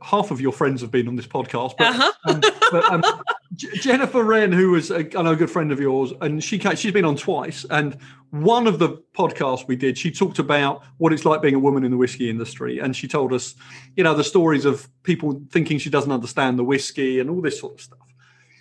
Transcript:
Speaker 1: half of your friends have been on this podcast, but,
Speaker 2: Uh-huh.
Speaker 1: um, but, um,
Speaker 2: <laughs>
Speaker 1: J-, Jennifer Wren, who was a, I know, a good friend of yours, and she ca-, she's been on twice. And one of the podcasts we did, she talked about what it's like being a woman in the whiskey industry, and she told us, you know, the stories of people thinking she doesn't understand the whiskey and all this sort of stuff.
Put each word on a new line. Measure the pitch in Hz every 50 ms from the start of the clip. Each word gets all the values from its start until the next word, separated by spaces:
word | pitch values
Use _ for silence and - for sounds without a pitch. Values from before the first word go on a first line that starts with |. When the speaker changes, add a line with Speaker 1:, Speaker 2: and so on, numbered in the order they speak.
Speaker 1:
half | - - - 208 233 208
of | 156 123
your | 135 135 127
friends | - 160 139 135 127 120
have | 113 117
been | 127 120 120
on | 123
this | 120 113
podcast, | - - 143 127 - - 120 123 127 -
but, | - 233 233
Speaker 2:
Uh-huh. | 247 240 269 349 415 - -
Speaker 1:
um, | - - 151 147 427 - - 427 -
but, | - 170 - 453 180
um, | 170 165 403 440 - - - -
Speaker 2:
<laughs> | - _ - 185
Speaker 1:
J-, | - - - 415 -
Jennifer | - 269 254 262 277 - - 254 226
Wren, | 214 220 220 214 196 180
who | 180 190 185
was | 180 165 156 - 196
a, | 170 156 151 - 196
I | 170
know, | 165 160
a |
good | 156 170 156
friend | - 180 160 151 139
of | 131
yours, | 143 135 131 135 135 123 127 -
and | 180 151 151 156 156
she | - 226
ca-, | 190 - 202 170
she's | - - 220 175
been | 208 185
on | 160 147
twice. | 139 - - 180 143 123 - 156 - - -
And | - 147 151 143 135 - - - - - _ _
one | - 147 151 190 233 240 240 226
of | 185 156
the | 170 151 131 - - _ _ -
podcasts | 185 156 - - 151 135 127 127 -
we | - 127
did, | 127 135 135 131 131
she | - 170 -
talked | - 196 185 - -
about | 147 135 147 147 143 156 165 - - - - -
what | 165 165 160
it's | 147 -
like | 165 156 151 156
being | 151 135
a | 135
woman | 135 143 139 139 131
in | 123
the | 127
whiskey | 123 127 123 123 - 127 117
industry, | 110 113 113 - - - 123 123 123 131
and | 147 139 135
she | - - 131
told | - 151 135 127 127
us, | 123 - - - - - - - - - - -
you | - 180
know, | 165 151
the | 147 143
stories | - - 196 170 165 156 139 123
of | 143 131 - - - _ _ -
people | - 175 - - 151 135 139 147 131
thinking | - 175 151 - 151 143
she | - 156
doesn't | 139 147 135 143 139
understand | 123 113 117 - - 135 131 123 123
the | 123
whiskey | 123 139 135 135 - - - 139 131 131 127
and | 127 139
all | 170 180
this | 175 151 - -
sort | - - -
of | -
stuff. | - - _ _ _ _ _ _ _ _ _ _ _ _ _ _